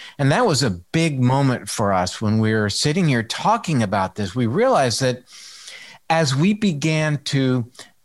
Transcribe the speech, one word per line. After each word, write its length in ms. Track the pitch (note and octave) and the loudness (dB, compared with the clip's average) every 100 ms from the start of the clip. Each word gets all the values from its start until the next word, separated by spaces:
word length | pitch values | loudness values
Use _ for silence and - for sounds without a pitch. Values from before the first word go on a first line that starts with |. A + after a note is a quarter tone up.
| - - | -14 -2
And 120 | C#3 | 2
that 140 | F3+ A#3+ | 4 2
was 180 | C#3+ | 2
a 60 | C3 | -2
big 500 | F2 - E3 E3 C3+ | -4 -4 -2 0 2
moment 500 | B2 C3+ C3+ A#2+ - | 2 4 2 0 -4
for 220 | - G2+ | -2 0
us 280 | F#2 F2 - | 0 -2 -2
when 180 | G#2+ A2 | -2 0
we 140 | A2 | 2
were 160 | A2 G#2 | 2 0
sitting 380 | - D3+ E3 E3 | -2 -2 0 2
here 160 | A#2+ | 0
talking 600 | A2 - F3+ A3 F3+ C#3 | -2 -2 0 0 0 -2
about 320 | G#2 G2+ F#2+ - | 0 0 -2 -4
this. 180 | G2 | -6
We 140 | A#2 A#2 | -2 -2
realized 540 | D#3 C4 G#3 B2+ - | 0 2 2 2 0
that 220 | C3 A#2+ - - - - - - - - - | -2 -2 -10 -20 -20 -20 -20 -20 -20 -12 -2
as 260 | D#3+ D3+ C3 | 0 2 2
we 180 | F#3 | 2
began 680 | G#3 G#3 C#3+ D#3+ D#3 D#3 D3 - | 2 0 0 0 0 0 -2 -2
to 440 | C#3 C3 B2+ A2+ - - _ | 0 0 0 -4 -12 -20 _